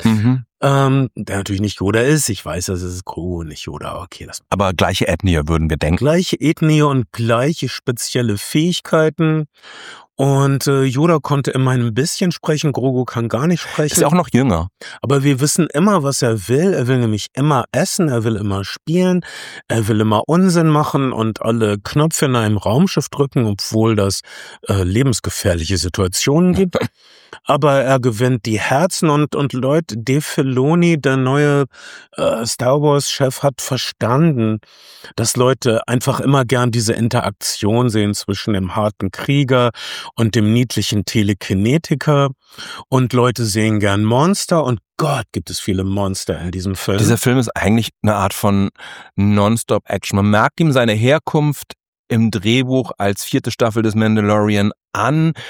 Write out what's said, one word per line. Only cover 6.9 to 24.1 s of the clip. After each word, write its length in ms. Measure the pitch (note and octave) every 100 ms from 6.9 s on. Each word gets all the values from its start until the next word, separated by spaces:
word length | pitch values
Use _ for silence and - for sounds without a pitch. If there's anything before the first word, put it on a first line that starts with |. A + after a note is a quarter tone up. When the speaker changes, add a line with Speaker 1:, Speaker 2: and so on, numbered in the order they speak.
| C3+ A#2
Speaker 2:
gleiche 560 | - A#2 A#2 C#3 E3+ C3
spezielle 680 | - - B2 - B2+ A#2+ G#2
Fähigkeiten. 1080 | - D3+ E3+ F3 - E3 D#3 D3 D#3+ D#3 D3+ _ - - - - - -
Und, 500 | C#3 C3+ C#3 C#3 -
äh, 160 | C#3
Yoda 360 | C3+ B2 E3 D#3+
konnte 320 | - C#3+ B2+
immerhin 280 | B2+ C3 B2+
ein 140 | A#2
bisschen 360 | A2 D3 - F#3
sprechen, 420 | - - D3+ D3+
Grogu 340 | B2 C3 B2+ B2
kann 240 | A#2 A#2
gar 160 | A2 D#3
nicht 160 | E3+
sprechen. 320 | - - D3+
Speaker 1:
Ist 80 | -
ja 40 | C#3+
auch 60 |
noch 160 | F3 D#3
jünger. 380 | A#2+ C3 E2+ F2 _ - -
Speaker 2:
Aber 240 | A2 C#3
wir 160 | C#3 C3
wissen 260 | D3 - D3+
immer, 300 | D3 G3 F#3+
was 180 | C#3 C3
er 260 | B2 A2+ F#2
will. 280 | C3 F#3+
Er 120 | D#3+ A#2+
will 100 | C3
nämlich 300 | A#2 G#2 -
immer 320 | - D3 C#3 -
essen, 380 | B2 F#3 - D#3+
er 120 | A#2+
will 140 | A2+ G#2+
immer 260 | G#2 G2
spielen, 600 | F#2+ - - E3+ F#3 F3+ - - - - -
er 220 | A2+ G#2+
will 100 | G#2+
immer 300 | A2 G#2 -
Unsinn 400 | E3 F#3+ E3+ D#3+
machen 460 | D3+ D3 C#3+ C3
und 260 | A2+ A2+ G#2+
alle 380 | A#2 A#2 G#2+ G#2
Knöpfe 480 | - D3 D#3+ - D3
in 100 | B2
einem 220 | A2 G#2
Raumschiff 500 | F#2+ A#2+ F#3+ - -
drücken, 380 | - C#3 C#3+ A2
obwohl 500 | G2 - A2 A2 G#2+
das, 240 | G2